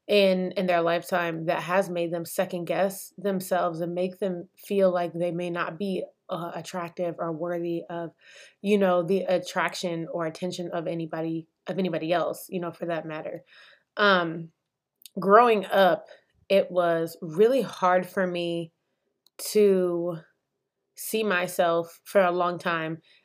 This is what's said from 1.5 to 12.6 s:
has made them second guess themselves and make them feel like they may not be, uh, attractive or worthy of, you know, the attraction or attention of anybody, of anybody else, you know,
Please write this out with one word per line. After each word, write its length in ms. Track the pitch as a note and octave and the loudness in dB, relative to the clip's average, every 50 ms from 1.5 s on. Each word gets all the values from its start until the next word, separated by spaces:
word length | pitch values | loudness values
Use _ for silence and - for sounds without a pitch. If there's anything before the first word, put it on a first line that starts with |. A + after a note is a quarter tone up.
| E3+ F3 D#3+ | -2 -2 -2
has 260 | D#3+ F3 G3 F#3+ E3+ | 0 0 0 0 0
made 240 | F3+ F3 E3+ E3+ E3 | -2 -4 -4 -4 -4
them 120 | E3+ E3 | -6 -8
second 400 | E3 - - F#3+ F#3 - F3 E3+ | -6 -4 -4 -4 -2 -4 -6 -4
guess 480 | E3 E3+ D#3+ F#3 G3 F#3+ - - - - | -4 -2 0 0 -2 -2 -6 -14 -16 -12
themselves 640 | - E3+ G3+ F#3+ F#3 F#3 - F#3+ F3 F3 F3+ E3 D#3+ | -8 -4 -4 -4 -4 -2 -2 -2 0 0 -2 -2 -4
and 140 | F3 E3+ F3 | -6 -4 -4
make 240 | F3 F3+ F#3+ F#3 - | -2 -4 -4 -4 -4
them 300 | G#3+ F#3+ F3+ F3 F3+ - _ | -4 -4 -4 -6 -8 -14 _
feel 360 | - - - G3+ G3 F#3+ F#3 F3 | -18 -8 -4 0 2 4 4 4
like 200 | F3+ F3 E3+ E3+ | 2 -2 -4 -4
they 180 | E3+ F3 F3 | -4 -4 -2
may 200 | E3+ E3+ F3 F3 | -2 -4 -4 -4
not 280 | E3+ F3 E3+ - E3+ D#3 | -4 -4 -4 -4 -6 -6
be, 240 | G3+ G3 F#3 F3+ - - - _ _ - | -4 -4 -4 -4 -6 -8 -12 _ _ -8
uh, 220 | F#3 E3 E3+ E3+ - | -6 -6 -6 -8 -8
attractive 600 | E3+ E3 - - F#3 E3+ E3+ E3+ - F3+ F3 D#3+ E3+ | -10 -10 -8 -8 -8 -8 -8 -6 -4 -4 -4 -4 -4
or 120 | F3 E3 | -6 -6
worthy 520 | E3 D3+ E3 F3 F3 E3+ E3+ E3+ E3+ E3 - - | -4 -4 -4 -4 -4 -4 -4 -4 -4 -6 -6 -8
of, 220 | F3 E3+ E3+ D#3+ - _ _ - - - - - _ _ | -8 -8 -8 -10 -12 _ _ -20 -20 -20 -20 -20 _ _
you 160 | - G3 G#3 | 0 2 2
know, 260 | G3+ G3 F#3 F3+ F3+ F3 | 4 4 4 4 2 2
the 180 | E3 G3 F#3+ | 2 0 0
attraction 880 | F3+ - F#3 F3 F3 - - F#3 E3 E3+ - - - F3+ E3+ E3 E3 D#3 - | 0 0 0 -2 -2 -2 -2 -2 0 0 -2 -4 -6 -4 -4 -6 -6 -6 -6
or 140 | E3+ E3+ | -6 -6
attention 440 | D#3+ D#3 - - F3+ E3+ - F3+ E3+ - | -6 -6 -6 -8 -6 -6 -6 -8 -6 -6
of 140 | F3 D#3+ | -6 -4
anybody, 600 | F3 E3+ E3+ E3 D#3+ E3 D#3+ D#3+ E3 D#3+ E3 D#3+ _ _ _ _ | -4 -4 -6 -6 -6 -6 -6 -4 -4 -6 -6 -8 _ _ _ _
of 120 | - F#3 D#3+ | -8 -4 -2
anybody 340 | F#3+ F3+ E3 D#3 D#3+ D#3+ F3 | -2 -2 -2 -4 -2 0 0
else, 340 | E3+ D#3 C#3+ - - - - | 0 0 -2 -4 -8 -10 -10
you 100 | F#3+ | -8
know, 140 | F#3+ | -6